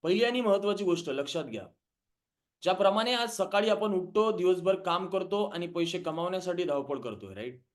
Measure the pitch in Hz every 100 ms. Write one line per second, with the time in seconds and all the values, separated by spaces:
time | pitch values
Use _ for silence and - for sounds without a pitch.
0 | 165 202 233 247 226 196 202 196 190 170
1 | 165 135 143 165 135 107 92 _ _ _
2 | _ _ _ _ _ _ 180 185 196 208
3 | 233 247 233 226 185 202 214 208 214 185
4 | 180 214 220 180 180 180 175 190 180 170
5 | 180 190 180 202 208 170 170 175 170 175
6 | 160 160 175 185 180 170 165 143 135 135
7 | 127 101 98 95 123 123 _